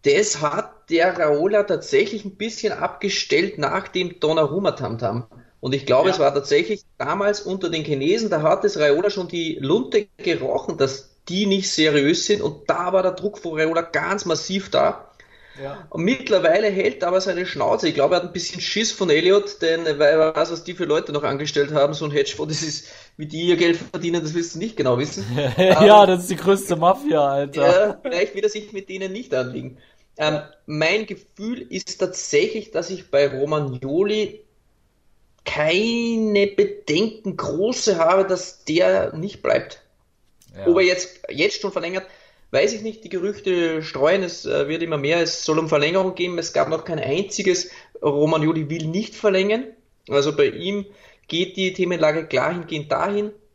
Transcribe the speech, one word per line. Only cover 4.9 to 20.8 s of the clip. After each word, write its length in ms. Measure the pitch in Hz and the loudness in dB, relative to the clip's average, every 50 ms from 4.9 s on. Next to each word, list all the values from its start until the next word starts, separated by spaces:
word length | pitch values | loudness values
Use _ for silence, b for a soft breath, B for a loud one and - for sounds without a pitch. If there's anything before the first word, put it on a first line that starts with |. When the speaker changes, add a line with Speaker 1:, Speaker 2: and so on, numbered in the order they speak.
| 113 117 127 104 104 120 120 _ b b b b b _ | -6 -4 -4 -4 -4 -4 -8 _ b b b b b _
Speaker 1:
Und 140 | - 131 135 | -4 -4 -4
ich 100 | 139 139 | -4 0
glaube, 240 | - 123 131 - 185 | 2 4 4 4 4
Speaker 2:
Ja. 40 | 190 | 2
Speaker 1:
es 40 | 165 | 2
war 140 | 147 139 139 | 2 2 2
tatsächlich 500 | 143 139 - - 147 170 220 214 202 - _ _ | 0 0 2 2 2 2 0 -4 -6 -8 _ _
damals 440 | _ 127 139 160 196 202 208 208 208 | _ -4 -4 -2 0 0 0 0 -2
unter 280 | - 180 190 190 180 170 | -4 -6 -6 -4 -4 -4
den 140 | 165 160 151 | -4 -4 -2
Chinesen, 460 | 156 147 135 135 156 196 233 226 208 | -2 -2 0 2 0 2 2 0 0
da 120 | - 156 | -2 2
hat 220 | 151 156 175 - - | 2 2 2 2 2
es 140 | 208 202 - | -2 0 2
Raiola 300 | 151 147 143 156 190 208 | 4 4 4 4 2 0
schon 180 | 202 196 180 | 0 -2 -6
die 300 | 175 - 170 165 160 - - | -6 -4 -4 -4 -4 -4 -4
Lunte 480 | 139 135 170 226 254 - - 214 208 _ _ | 0 0 2 2 0 2 0 0 0 _ _
gerochen, 600 | - - 185 165 - - - - - - - 165 | -6 -4 -2 -2 -2 -2 -4 -4 -4 -4 -6 0
dass 320 | - 139 135 - - - _ _ _ _ - | 0 0 0 0 -8 -16 _ _ _ _ -6
die 160 | 170 190 208 | -2 -2 2
nicht 260 | 202 196 196 190 - | 2 2 0 0 -2
seriös 540 | - - 156 156 147 147 139 147 175 170 - | 0 2 2 4 4 4 4 4 2 0 2
sind 160 | - 208 202 | 0 0 0
und 280 | - 143 151 - - - | 0 -6 -6 -6 -4 -2
da 240 | 165 170 180 180 185 | -2 -2 0 2 2
war 80 | 190 185 | 2 2
der 80 | 185 - | 2 -2
Druck 240 | - 170 208 - - | -2 -6 -6 -8 -6
von 140 | - 175 160 | -10 -6 -2
Raiola 240 | 156 160 160 165 165 | 0 0 2 2 0
ganz 440 | 170 - - - 165 170 196 202 196 | -2 -2 -4 -4 -2 -2 -4 -4 -2
massiv 440 | 175 160 - - - 185 196 190 - | -2 -2 -2 -2 -4 -4 -6 -4 0
da. 380 | - 131 131 - 208 - - b b b b b b b b b b 135 | 0 2 2 2 0 -2 -14 b b b b b b b b b b -14
Speaker 2:
Ja. 240 | 135 139 143 135 - - | -12 -12 -12 -14 -16 -12
Speaker 1:
Und 140 | - 156 165 | -6 -2 0
mittlerweile 640 | 196 269 262 - - - 185 165 165 165 202 220 208 | 0 0 -2 0 0 2 4 4 4 4 4 2 2
hält 340 | 190 190 185 - 254 - 185 | 0 0 0 -2 -2 -2 -2
aber 160 | 170 185 190 | 0 0 0
seine 240 | 185 196 175 170 180 | 0 0 -4 -4 -4
Schnauze. 420 | 180 - 143 113 - - - - 160 | -6 -4 -2 0 0 0 2 0 0
Ich 40 | - | 2
glaube, 220 | 147 131 120 180 | 2 2 2 2
er 60 | 175 | 0
hat 60 | 175 | 0
ein 60 | 180 - | -4 -8
bisschen 280 | 185 170 - - 175 | -8 -8 -8 -8 -8
Schiss 300 | - - - 208 226 226 | -6 -4 -2 -2 -2 -2
von 180 | - - 202 175 | -2 -2 2 4
Elliot, 520 | 147 156 165 180 196 208 202 - - - | 4 4 6 6 4 4 2 0 -8 -2
denn 220 | 175 165 165 165 170 160 147 143 | 0 0 0 0 0 -2 0 4
weil 180 | 151 143 156 160 | 4 4 6 6
er 140 | 156 160 160 | 4 4 4
weiß, 140 | 151 160 160 | 0 -2 -2
was 120 | 170 165 - | -2 -8 -8
die 100 | - 180 | -12 -6
für 120 | 175 | -6